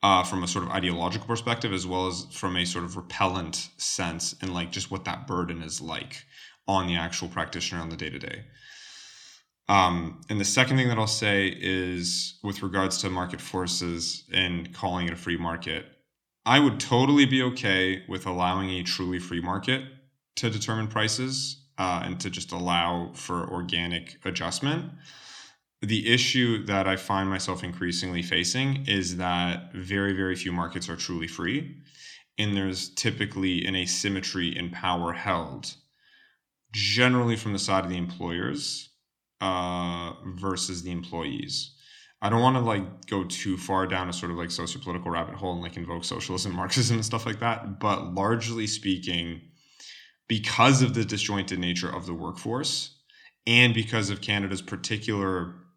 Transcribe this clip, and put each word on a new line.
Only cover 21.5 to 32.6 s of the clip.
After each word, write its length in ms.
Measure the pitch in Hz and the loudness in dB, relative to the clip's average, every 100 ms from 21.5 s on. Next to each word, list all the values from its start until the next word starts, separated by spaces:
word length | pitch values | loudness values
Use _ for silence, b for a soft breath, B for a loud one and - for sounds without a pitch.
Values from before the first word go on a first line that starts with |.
| - _ - | -8 _ -4
uh, 240 | 92 87 | -2 0
and 160 | 87 90 | -2 -4
to 100 | 101 | -6
just 220 | 90 - | -6 -8
allow 600 | 92 90 87 85 87 85 | -4 0 2 2 0 -4
for 360 | - - 87 87 | -10 -6 -4 -4
organic 720 | 87 87 85 87 87 85 - 98 | -6 -2 -2 -2 -4 -8 -10 -6
adjustment. 680 | 87 85 - 139 160 175 - B B B B B B _ _ | -4 -4 -2 0 -2 -4 -12 B B B B B B _ _
The 320 | 104 110 113 | 0 0 6
issue 500 | 123 123 131 123 113 104 | 4 6 4 4 2 2
that 220 | 98 95 | 2 4
I 80 | 95 | 0
find 340 | - 98 98 | 2 0 2
myself 340 | 95 92 90 | 0 -2 -4
increasingly 580 | 92 87 90 87 92 87 | -6 -4 -2 -2 -2 -2
facing 640 | 85 82 87 127 135 139 113 | 0 0 2 2 0 0 2
is 300 | 98 90 90 | 0 0 -2
that 560 | 90 87 87 85 - | 0 2 0 -2 -6
very, 400 | - 92 98 98 | -12 -2 0 2
very 220 | 95 95 90 | 2 0 -2
few 160 | 92 | -2
markets 380 | 87 82 90 87 | -2 -2 -4 -8
are 60 | 82 | -6
truly 320 | - 87 82 | -4 -4 -6
free. 480 | - 85 135 156 - B B B B B - | -4 -2 -2 -4 -12 B B B B B -2
And 180 | 104 | 0
there's 340 | 101 | 2